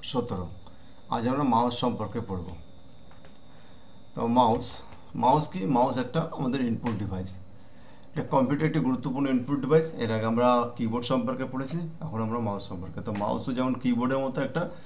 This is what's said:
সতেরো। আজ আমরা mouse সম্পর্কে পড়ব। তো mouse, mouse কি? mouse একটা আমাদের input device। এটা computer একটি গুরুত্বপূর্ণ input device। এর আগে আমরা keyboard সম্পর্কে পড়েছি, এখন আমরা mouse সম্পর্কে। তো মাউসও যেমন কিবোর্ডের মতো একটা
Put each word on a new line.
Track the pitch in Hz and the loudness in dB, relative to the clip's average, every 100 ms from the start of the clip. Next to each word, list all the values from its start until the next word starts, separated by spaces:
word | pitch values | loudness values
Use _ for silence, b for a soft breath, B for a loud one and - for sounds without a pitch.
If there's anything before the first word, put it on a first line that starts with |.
সতেরো। | - 131 - 95 85 - - B B B B | -4 -2 -2 -2 -6 -10 -14 B B B B
আজ | 117 117 | -2 0
আমরা | 135 | 2
mouse | 139 113 123 | 4 4 4
সম্পর্কে | 120 127 101 104 113 | 2 0 0 -2 -4
পড়ব। | 107 92 82 87 - - - - - B B B B B B B B B B | -4 -6 -6 -10 -12 -14 -14 -14 -14 B B B B B B B B B B
তো | - 117 | -2 4
mouse, | 120 131 151 - - - B B | 6 8 6 0 -8 -12 B B
mouse | - 120 147 156 | 2 6 6 4
কি? | 185 190 | -2 2
mouse | 127 127 127 | 4 4 2
একটা | 120 165 160 | 0 0 -2
আমাদের | - 135 131 | -2 0 0
input | 123 110 120 104 | 0 0 -2 -2
device। | 101 92 92 - - - B B B B B | -2 -4 -6 -10 -12 -14 B B B B B
এটা | - | -6
computer | 117 139 127 143 156 | 0 4 4 4 2
একটি | 156 | 2
গুরুত্বপূর্ণ | 127 127 147 127 139 | 2 2 0 0 2
input | 131 - 139 | 2 2 0
device। | 127 156 160 | 4 4 4
এর | - 113 | 0 0
আগে | 110 | 2
আমরা | 110 113 123 123 120 - | 2 4 6 6 2 -2
keyboard | 117 120 120 | -2 0 2
সম্পর্কে | 131 117 127 131 | 2 0 -2 -4
পড়েছি, | 131 135 165 165 - | -4 -4 -4 -6 -6
এখন | 156 110 | -6 -2
আমরা | 110 120 | -2 0
mouse | 110 101 - | -2 -4 -6
সম্পর্কে। | 95 92 101 | -8 -8 -8
তো | 104 | -4
মাউসও | 104 104 123 110 | -2 0 0 -2
যেমন | 123 127 | -2 0
কিবোর্ডের | 123 127 117 123 135 | 0 0 2 2 0
মতো | 135 - | 0 -2
একটা | 139 165 175 B | -2 -2 -4 B